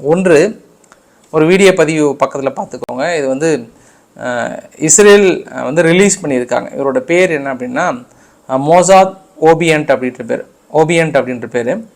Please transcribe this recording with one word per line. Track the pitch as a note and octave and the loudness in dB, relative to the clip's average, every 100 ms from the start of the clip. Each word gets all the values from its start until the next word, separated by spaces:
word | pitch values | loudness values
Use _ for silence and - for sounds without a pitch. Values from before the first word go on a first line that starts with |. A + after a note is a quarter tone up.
ஒன்று, | C#3 F3 F#3 D3 G3 - _ _ _ _ _ _ _ | -2 0 4 2 2 -4 _ _ _ _ _ _ _
ஒரு | D#3 D#3+ | 0 2
வீடியோ | F#3+ F#3+ | 4 4
பதிவு | F3 D#3 D#3+ D3 C3+ C#3 | 4 0 0 -2 0 -4
பக்கத்துல | C#3 C3+ - | -4 -6 -6
பார்த்துக்கோங்க. | F#3+ B2 A#2+ B2 D#3 E3 | -10 -12 -12 -6 -4 -4
இது | C3 | -4
வந்து, | C3 D#3+ C3+ A2+ _ _ _ _ - | -2 -2 -2 -6 _ _ _ _ -12
அஹ், | A#2+ A#2+ - - - - | -8 -6 -6 -10 -16 -6
இஸ்ரேல், | D#3 F3+ G#3 G3+ F#3+ D#3 - | 0 4 6 6 4 0 -6
அஹ், | - | -10
வந்து | B2+ D#3 | -4 0
ரிலீஸ் | E3 F3 G3+ - D3+ | 2 2 2 0 -4
பண்ணியிருக்காங்க. | C3 B2 B2 B2+ C3 | -4 -2 -4 -4 -6
இவரோட | C#3 C3 | -4 -4
பேர் | B2+ F3 F#3 | -2 0 0
என்ன | D3+ C#3 | -2 -6
அப்படின்னா, | B2+ B2 C3 F3 D3 - _ _ _ - | -8 -8 -4 -4 -6 -14 _ _ _ -6
அஹ், | C3 | -4
மோசாத் | D3 F3 F3+ F#3+ F#3+ F#3+ _ - | 2 4 6 4 4 -2 _ 0
ஓபியன்ட் | D#3 D#3+ E3+ D#3 D3+ | 2 4 2 0 0
அப்படின்ற | B2 B2+ - A#2 | -2 -4 -8 -8
பேர், | - - _ _ | -8 -10 _ _
ஓபியன்ட் | D3+ D#3 E3 D#3+ D3 | 0 2 2 0 -2
அப்படின்ற | B2 B2 A2+ | -2 -6 -6
பேரு. | B2 A#2+ G3+ - | -4 -4 -6 -10